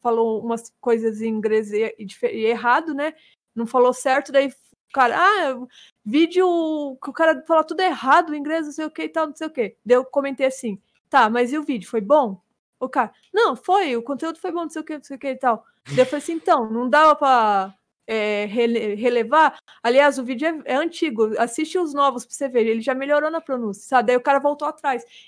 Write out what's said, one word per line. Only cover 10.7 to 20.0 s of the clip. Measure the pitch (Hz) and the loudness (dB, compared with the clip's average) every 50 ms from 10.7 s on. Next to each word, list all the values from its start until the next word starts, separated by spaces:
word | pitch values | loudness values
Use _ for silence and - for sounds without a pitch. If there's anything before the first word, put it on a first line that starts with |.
| 196 - _ _ _ _ _ - | -8 -8 _ _ _ _ _ 0
"Tá, | - 269 226 214 | 4 4 4 4
mas | 226 240 247 240 269 | 4 0 0 0 -2
e | 311 | -4
o | 294 | -4
vídeo, | - 269 214 180 - | -4 -6 -6 -6 -6
foi | - 226 | -6 -4
bom?" | 190 202 285 302 262 214 196 - _ _ _ _ _ _ _ - | 0 2 4 4 4 2 -4 -10 _ _ _ _ _ _ _ -10
O | 254 262 | -10 -6
cara, | - 294 226 208 _ _ _ _ - | -2 -2 -2 -2 _ _ _ _ 0
"Não, | 403 453 415 247 | 0 2 2 0
foi, | - - - 359 415 381 294 240 233 | -2 -2 0 2 2 2 0 -2 -4
o | 233 | -4
conteúdo | - 285 254 320 330 330 - | -6 -8 -6 -6 -8 -8 -8
foi | - 370 | -10 -8
bom, | 320 349 339 | -6 -6 -8
não | 311 | -8
sei | - 320 | -10 -12
o | 311 | -12
que, | 311 311 294 | -10 -12 -14
não | - | -12
sei | - 277 254 | -14 -16 -10
o | |
que | - 277 | -8 -8
e | 262 262 | -8 -2
tal." | - 254 226 220 _ _ _ _ _ 131 | 0 0 0 0 _ _ _ _ _ -6
Daí | 143 247 | 2 2
eu | 254 | 2
falei | 254 302 294 | 2 2 -6
assim, | - - 330 | -4 -4 -8
"Então, | 320 - 381 330 277 226 220 | -4 2 2 2 2 2 -2
não | 220 233 247 254 | -4 -4 -2 2
dava | 247 294 311 311 294 | 4 6 6 6 4
pra, | 302 294 269 262 240 226 214 208 196 190 196 196 _ _ _ _ _ _ | 4 4 4 4 4 4 4 2 0 -2 -4 -8 _ _ _ _ _ _
é, | - 220 220 208 214 208 208 208 | -6 -4 -2 -2 -2 -2 -2 -4
rele-, | 208 196 240 233 233 233 226 202 214 202 | -4 -2 0 0 0 0 0 -2 -4 -4
relevar? | 208 233 247 240 240 220 220 277 311 311 285 - - _ _ - _ - | -2 -2 0 0 0 0 2 4 4 4 4 2 -2 _ _ -16 _ -2
Aliás, | 233 247 269 | 2 4 6